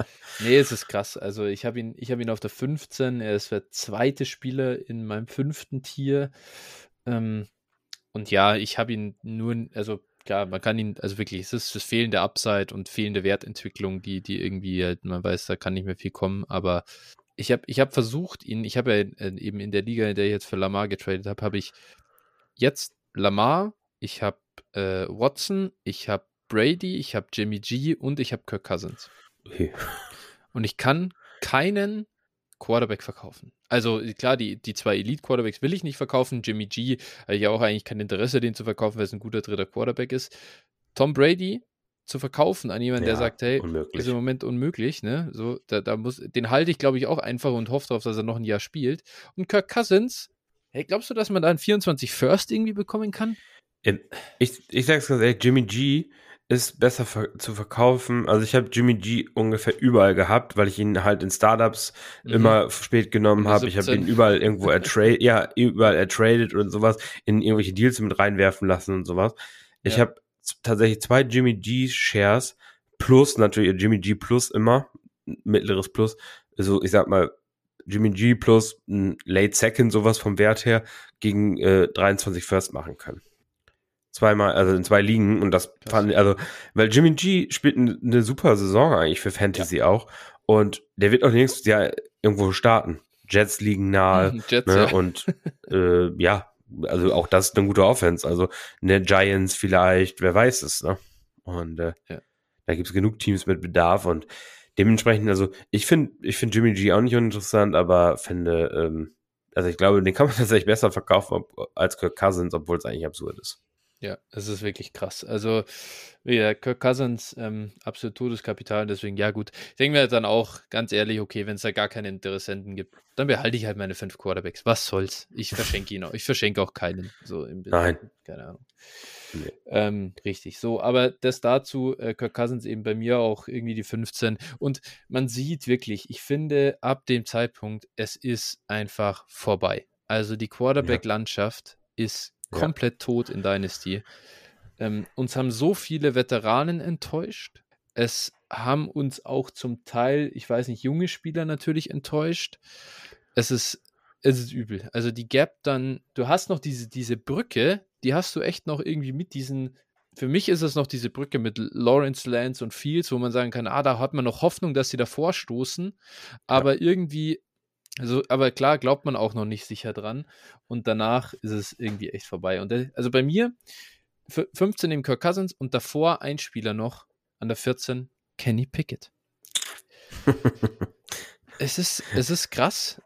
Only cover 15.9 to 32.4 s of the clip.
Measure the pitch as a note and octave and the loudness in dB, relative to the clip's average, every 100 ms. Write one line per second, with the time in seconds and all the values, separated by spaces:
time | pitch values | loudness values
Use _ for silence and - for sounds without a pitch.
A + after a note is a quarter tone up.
15.9 | F#2 G2 - F#2+ G2 F#2+ F#2+ F#2 F2 - | -8 -10 -6 -6 -6 -6 -4 -2 -4 -6
16.9 | - - - _ - A#2 A#2+ - B2 C3+ | -18 -20 -20 _ -8 -2 -2 -2 -2 0
17.9 | - A2+ C#3 F3+ - - A2 A2 B2 B2 | 0 -2 -4 -10 -12 -10 -8 -6 -4 0
18.9 | G#2 G2 F2 G2 F#2 G#2 G2+ G2+ G2+ G#2+ | 0 0 -6 -12 -10 -10 -10 -4 -4 -2
19.9 | A#2 G#2+ G2 G2+ G2+ - F#2+ F#2+ G2 G#2 | -2 -2 0 -2 -2 -6 -4 -2 -2 -4
20.9 | G2 - F#2+ G2+ G2+ G#2+ G2+ - - _ | -6 -6 -6 -6 -6 -4 -4 -8 -14 _
21.9 | _ _ _ _ _ _ - D3 - - | _ _ _ _ _ _ -2 -2 -2 -8
22.9 | _ _ - G2 G2+ A#2 E3 G#3 - _ | _ _ -2 0 2 2 2 -2 -8 _
23.9 | _ G#2 - G#2 - _ _ _ G2+ F#2+ | _ -14 -8 -8 -8 _ _ _ -6 -4
24.9 | F#2+ F#2 G2 B2+ - - G3 F#3+ - - | -4 -6 -2 -2 -2 -6 -4 -6 -8 -12
25.9 | - - G2+ - _ - A2 B2 F3 F#3 | -10 -6 -6 -6 _ -4 0 2 0 -4
26.9 | F#3 C#3+ A2 - - G#2+ G#2+ G#2+ A#2+ D3 | -8 -8 -8 -6 -6 -4 -6 -6 -4 -2
27.9 | E3 C3+ C#3+ B2 A2+ - G2+ - F2+ F#2 | -4 -4 -4 -6 -8 -8 -10 -6 -6 -6
28.9 | - - _ _ _ - - E2 - - | -16 -20 _ _ _ -12 -4 -4 -6 -12
29.9 | - - - - _ _ A#2+ A2 - B2+ | -14 -18 -20 -20 _ _ -6 -6 -2 0
30.9 | D#3 F3+ - - - - C3+ F3 G#3 G3+ | 0 -2 -10 -20 -14 -2 0 0 -2 -4
31.9 | G#3+ G#3+ _ _ _ | -6 -12 _ _ _